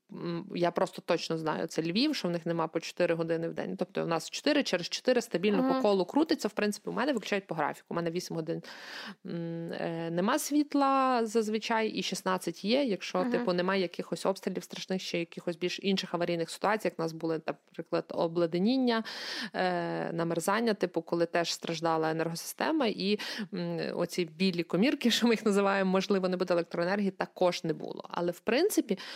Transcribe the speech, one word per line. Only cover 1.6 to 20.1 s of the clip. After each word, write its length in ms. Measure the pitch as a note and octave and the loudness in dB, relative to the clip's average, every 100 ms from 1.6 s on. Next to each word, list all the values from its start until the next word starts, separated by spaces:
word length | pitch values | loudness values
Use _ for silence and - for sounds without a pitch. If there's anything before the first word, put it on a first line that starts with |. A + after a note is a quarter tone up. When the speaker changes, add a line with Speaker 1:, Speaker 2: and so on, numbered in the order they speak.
| D#3+ | -2
Speaker 1:
це 160 | - | -2
Львів, 340 | E3 F#3+ D4+ C4+ | 0 2 2 0
що 120 | F3 | -2
в 20 | |
них 160 | E3+ E3+ | -2 -2
нема 200 | E3+ D#3+ | -2 -2
по 120 | E3 | -2
чотири 340 | - - F3 | -6 0 2
години 340 | E3+ E3 E3 E3 | 2 0 -2 -2
в 60 | |
день. 220 | D#3+ F3+ F#3+ | -4 -6 -4
Тобто 260 | F#3 D#3+ | -4 -2
у 20 | E3 | 0
нас 240 | E3 - | 0 -2
чотири, 320 | - C#4 D4 | -2 2 2
через 260 | - F3+ E3+ | 2 -2 -2
чотири 320 | - - A#3+ | -2 2 2
стабільно 400 | - - G#3 G3+ | 2 0 2 4
Speaker 2:
Мгм. 120 | C4 | 2
Speaker 1:
по 80 | C4 | 4
колу 220 | A3 G3 | 4 4
крутиться. 440 | F3+ C#4 E4 D#4+ G#3 | 2 2 2 0 0
В 40 | |
принципі, 380 | - G#3 G3+ F3+ | 0 -2 -2 -6
у 20 | |
мене 200 | F3+ C4 | -2 0
виключають 340 | A#3+ - G3 F#3+ | 0 0 -4 -2
по 80 | |
графіку. 320 | E3 C#3+ D3 - | -2 -2 -2 -6
У 40 | |
мене 160 | E3+ E3+ | -2 -2
вісім 260 | F3 - E3 | -4 -4 -6
годин, 260 | D#3+ E3 - - - - A3+ F#3+ - | -4 -6 -8 -16 -14 -12 -14 -14 -8
м, 460 | E3+ E3 E3 E3+ | -6 -6 -6 -6
е, 380 | - E3+ E3 E3 | -6 -4 -4 -4
нема 280 | E3+ G3+ D4 | 0 0 0
світла 880 | - D4 D4 C#4+ C#4 C4+ C4 B3 A3+ | 0 0 2 2 2 4 2 2 2
зазвичай, 640 | A3+ G#3+ A3 - A3+ A3 | 0 0 -2 0 0 0
і 140 | E3+ | -2
шістнадцять 640 | - F#3 F#3+ F#3 - - | -4 -2 -2 -2 -2 -4
є, 200 | G3 B3+ | 0 2
якщо, 340 | C#4 F3+ - F#3 | 2 -2 -2 0
Speaker 2:
Мгм. 120 | A#3+ | 2
Speaker 1:
типу, 220 | A#3 A#3+ | 0 2
немає 300 | F3+ F3+ G3 | 2 2 2
якихось 440 | F3 - - E3+ F3+ | 0 -4 -6 -2 -2
обстрілів 360 | F#3+ G3+ F#3 | 0 -2 -4
страшних, 380 | - - - F#3+ | -8 -12 -4 -4
ще 160 | - F3 | -2 -4
якихось 380 | E3+ - - E3 | -4 -6 -6 -4
більш 240 | F3+ - | -4 -2
інших 320 | G3 F#3+ - | 0 0 0
аварійних 360 | E3+ F3 E3+ D#3+ | -2 0 0 -2
ситуацій, 360 | - F#3+ G#3+ F#3 | 0 0 2 0
як 100 | - | -2
в 20 | |
нас 100 | E3 | -4
були, 280 | D#3+ E3 D#3+ - | -2 -2 -2 -4
наприклад, 580 | D#3 _ - E3 E3+ - | -8 _ -14 -4 -2 -2
обледеніння, 960 | - E3+ E3 E3+ E3+ G#3 C4 B3 A3+ - - - - A#3 | -2 0 2 2 4 4 4 4 2 0 -8 -8 -8 -6
е, 580 | F3 F#3 F3 E3+ E3 E3 | 0 0 0 -2 -2 -2